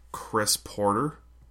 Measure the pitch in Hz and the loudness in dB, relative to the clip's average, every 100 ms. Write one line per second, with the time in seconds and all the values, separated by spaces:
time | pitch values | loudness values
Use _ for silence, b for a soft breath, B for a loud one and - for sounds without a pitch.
0 | - - - 110 107 - - - 101 104 | -14 -14 -4 -2 0 -2 -4 0 2 2
1 | 147 - - - - | 0 -4 -20 -20 -20